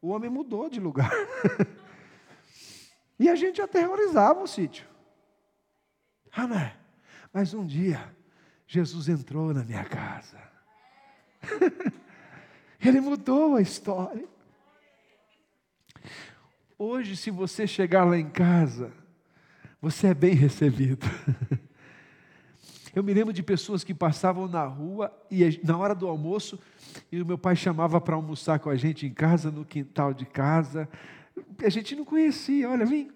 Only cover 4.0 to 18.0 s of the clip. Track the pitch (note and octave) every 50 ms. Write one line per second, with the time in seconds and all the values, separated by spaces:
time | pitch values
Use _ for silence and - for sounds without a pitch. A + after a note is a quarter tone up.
4 | G#4 G4 D#4+ B3+ G3+ A#3 D#4 F#4+ G4 - - - F3+ - - - - - _ _
5 | _ _ _ _ _ _ _ _ _ _ _ _ _ _ _ _ _ _ _ _
6 | _ _ _ _ _ _ - - B3 B3 A#3+ F#3+ D3 A2+ - - _ _ _ _
7 | _ _ - - - - - F#3+ G3+ D#3+ F#3+ A3 G3 D#3+ C#3 D#3 F#3 F#3+ D#3 B2
8 | - - - _ _ _ _ _ _ _ _ _ _ - - F3+ E3+ C3+ C#3+ E3+
9 | D3 D3 E3+ D3 B2+ - C3+ D3+ D#3+ D#3+ D3 C3+ A#2+ A2+ A2+ G2 G2 - - A2
10 | G#2 - - - - - - - - - _ _ _ _ _ _ _ _ _ _
11 | _ _ _ _ _ _ _ _ - - G#4+ G#4+ F#4+ E4+ - - F4+ D4 - -
12 | - - - - - - - - - - - _ _ _ _ - - B3 C4 C4+
13 | C4 C#4+ C#4+ G#3+ - - B3+ C#4+ D#4 D#4 C#4+ A#3 G3 - - - - G#3+ G3 F#3
14 | F#3 G3 - A3+ E4 - _ _ _ _ _ _ _ _ _ _ _ _ _ _
15 | _ _ _ _ _ _ _ _ _ _ _ _ _ _ _ _ _ _ - -
16 | - - - - - - - _ _ _ _ _ _ _ _ - G#3 A3 A#3+ C4
17 | B3 G3 G3 E3+ - A3 G3 F3+ F#3+ E3+ - - A3 G3 - - F#3+ E3+ F3+ F#3+